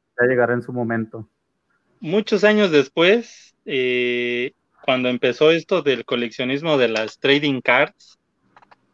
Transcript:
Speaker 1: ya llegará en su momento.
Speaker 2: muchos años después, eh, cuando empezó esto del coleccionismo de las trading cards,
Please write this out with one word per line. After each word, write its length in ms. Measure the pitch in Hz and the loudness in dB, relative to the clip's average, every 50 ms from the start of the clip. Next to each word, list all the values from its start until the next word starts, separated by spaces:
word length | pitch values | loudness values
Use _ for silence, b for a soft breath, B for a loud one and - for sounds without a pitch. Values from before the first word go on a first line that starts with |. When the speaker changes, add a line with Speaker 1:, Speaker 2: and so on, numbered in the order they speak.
| _ _ _ - | _ _ _ 0
Speaker 1:
ya 60 | 123 | 0
llegará 280 | 127 131 123 120 117 120 | 2 4 2 2 2 0
en 80 | 120 120 | -2 -4
su 100 | - 123 | -6 -8
momento. 560 | 123 120 113 117 113 113 110 - - 107 - _ _ _ _ _ _ _ _ _ _ _ _ _ _ | -6 -4 -4 -4 -4 -4 -6 -10 -16 -18 -18 _ _ _ _ _ _ _ _ _ _ _ _ _ _
Speaker 2:
muchos 420 | - 151 165 214 208 - 226 196 180 | -8 -2 -2 -2 0 0 -2 2 4
años 280 | 208 214 214 208 185 | 4 4 4 2 4
después, 840 | 156 147 139 - _ - 165 180 208 240 226 - - - - _ _ _ _ | 4 2 2 2 _ 0 2 4 4 2 0 -6 -16 -20 -20 _ _ _ _
eh, 840 | - 147 131 127 127 127 123 123 123 120 120 120 120 120 120 123 123 - _ _ _ _ _ - | -6 -4 -2 -2 0 0 0 -2 -2 -2 -2 -4 -4 -4 -4 -6 -8 -10 _ _ _ _ _ -4
cuando 240 | - 131 127 127 123 | -2 -2 0 0 -2
empezó 420 | 123 120 - 127 120 - 151 156 | -2 0 0 -2 0 4 4 4
esto 320 | 165 165 160 - 202 175 147 | 4 2 0 -2 -2 -2 0
del 220 | 143 131 120 113 | 0 -2 -2 -4
coleccionismo 720 | - 131 120 120 117 - - 131 123 135 143 156 170 151 | -6 -6 -4 -4 -6 -6 -6 -6 -4 -4 -4 -2 0 2
de 100 | 139 127 117 | 2 2 2
las 300 | 113 107 110 107 - _ | 0 -2 -4 -6 -8 _
trading 420 | - 135 139 147 151 147 135 127 | 0 0 0 2 0 -2 -4 -2
cards, 580 | - - 123 127 147 - - _ - _ _ _ _ _ _ _ _ _ _ - _ _ _ _ _ _ | -2 0 0 0 0 -2 -4 _ -20 _ _ _ _ _ _ _ _ _ _ -20 _ _ _ _ _ _